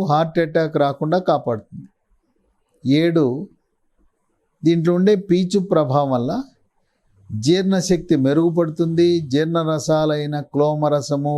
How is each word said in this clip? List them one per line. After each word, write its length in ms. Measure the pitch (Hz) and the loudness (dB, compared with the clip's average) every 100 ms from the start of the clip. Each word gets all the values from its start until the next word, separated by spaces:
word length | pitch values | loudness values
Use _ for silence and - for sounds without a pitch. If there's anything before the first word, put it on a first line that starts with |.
హార్ట్ 340 | 190 147 160 170 | 0 0 0 -2
అటాక్ 380 | 160 165 156 156 | 0 0 0 0
రాకుండా 440 | 139 139 156 180 | 0 0 -2 0
కాపాడుతుంది. 680 | 180 147 123 110 - - - _ _ _ _ _ _ _ _ _ | 0 -2 -2 -6 -8 -20 -20 _ _ _ _ _ _ _ _ _
ఏడు, 420 | 123 147 170 165 131 135 202 _ _ _ _ _ _ _ _ _ _ _ | 0 2 2 2 0 -2 -10 _ _ _ _ _ _ _ _ _ _ _
దీంట్లో 300 | 156 170 165 | 0 2 2
ఉండే 180 | 175 190 202 | 2 2 2
పీచు 420 | 196 180 180 202 | 2 0 2 -2
ప్రభావం 500 | 185 160 139 143 139 | 0 0 2 0 0
వల్ల 220 | 127 127 220 269 _ _ _ _ _ _ _ - | -2 -2 -6 -8 _ _ _ _ _ _ _ -12
జీర్ణశక్తి 840 | 107 127 185 190 190 - 170 - 151 | -4 0 2 2 0 0 -2 2 2
మెరుగుపడుతుంది. 880 | 131 151 170 165 160 156 165 165 175 170 143 | 2 2 2 0 -2 -2 -2 2 2 2 0
జీర్ణ 300 | 139 160 165 | -2 0 -2
రసాలైన 760 | 160 156 - 156 156 151 147 147 | -2 -2 0 0 0 -2 -4 -8
క్లోమరసము, 920 | 135 139 151 151 151 147 131 143 147 | -6 -2 0 0 0 -2 -2 -4 -2